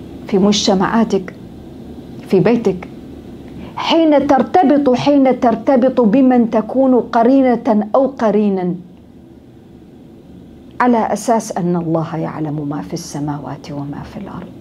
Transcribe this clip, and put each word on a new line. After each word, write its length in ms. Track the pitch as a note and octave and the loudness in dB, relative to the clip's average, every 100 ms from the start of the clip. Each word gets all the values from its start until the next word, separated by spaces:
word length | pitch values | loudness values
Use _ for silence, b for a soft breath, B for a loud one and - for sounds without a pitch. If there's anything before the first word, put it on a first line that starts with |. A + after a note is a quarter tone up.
| - - - | -16 -16 -2
في 100 | G3 | 2
مجتمعاتك، 960 | G3+ G3+ - F#3+ F#3+ A3+ A3 G3 - - - - - - - - - - - | 2 2 2 0 2 0 0 -2 -4 -14 -18 -18 -18 -18 -18 -16 -16 -16 0
في 120 | F#3+ | 2
بيتك، 480 | G#3 A#3+ G#3+ F#3 - - - - - - - B B B | 4 2 0 -4 -8 -18 -18 -18 -18 -18 -16 B B B
حين 520 | - D#4+ D#4+ C#4+ C#4+ | 0 2 4 4 4
ترتبط، 680 | C4+ - F4+ D#4+ C#4+ C4+ B3 | 2 2 2 4 4 2 2
حين 440 | C#4 C#4+ C4 B3 | 2 4 4 4
ترتبط 600 | B3 A3 - C4+ B3+ B3+ | 2 0 2 2 2 4
بمن 480 | A3+ B3+ B3+ B3 A#3 | 4 4 4 4 2
تكون 500 | A3+ G#3+ B3+ C4+ B3+ | 0 -2 2 4 4
قرينة 880 | A#3+ - A#3 C4+ B3+ A#3+ A#3+ G#3+ G#3 C4 | 2 2 4 6 4 2 2 0 2 2
أو 120 | C4+ | 0
قرينا 680 | - A3+ G#3 G#3 F#3+ F3+ F3 - - - - - - - - - - - - - - - - - - - - | 0 0 2 2 0 -2 -6 -10 -20 -20 -20 -20 -20 -20 -20 -20 -20 -20 -20 -20 -20 -20 -20 -20 -20 -14 -4
على 160 | B3 A#3 | 0 2
أساس 540 | G#3 G3+ - A3+ G#3+ | 0 -2 0 -2 -2
أن 240 | - F3 F3 | -4 -2 -2
الله 420 | D#3+ E3 D#3 D#3+ | -2 -2 -2 -4
يعلم 500 | D#3+ D#3 D3+ D3+ C#3+ | -6 -6 -6 -6 -6
ما 120 | D3 | -8
في 120 | D3 | -8
السماوات 800 | - - D3 D3 C#3+ C3 C#3 - | -10 -10 -8 -6 -8 -10 -12 -12
وما 320 | C#3+ C#3+ C#3+ | -12 -10 -12
في 140 | - - | -14 -14
الأرض. 300 | G3 E3 - - | -14 -14 -16 -18